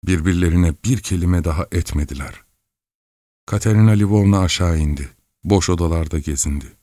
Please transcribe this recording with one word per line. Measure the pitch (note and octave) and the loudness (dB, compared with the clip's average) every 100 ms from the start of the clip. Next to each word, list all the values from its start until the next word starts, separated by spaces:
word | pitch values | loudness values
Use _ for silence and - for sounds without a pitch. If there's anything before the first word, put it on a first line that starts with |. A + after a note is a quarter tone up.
Birbirlerine | - F2+ D#2+ F2 F2 E2+ F2 D2 A2 | -2 -2 0 0 2 2 2 0 -2
bir | A#2+ | -4
kelime | - F#2 F2 F2+ | -2 -2 0 0
daha | E2 D#2+ - | 0 -4 -4
etmediler. | F2+ - C#2+ C#2+ C#2 C#2 - _ _ _ _ _ _ _ _ _ _ - | -4 -4 -4 -4 -8 -12 -16 _ _ _ _ _ _ _ _ _ _ -6
Katerina | G#2 A2 G#2+ A2 | -2 2 4 6
Lvovna | G#2 G2+ G#2 G2+ G2+ | 4 2 2 4 2
aşağı | F#2 - F2 D#2+ | 0 0 0 0
indi. | D#2 C#2+ C#2 _ _ _ | 0 -2 -8 _ _ _
Boş | - G2 - | 0 0 2
odalarda | F2 E2+ E2 D#2 D#2+ | -2 0 -2 -4 -6
gezindi. | D2+ C#2+ - C#2+ - _ | -6 -6 -4 -6 -10 _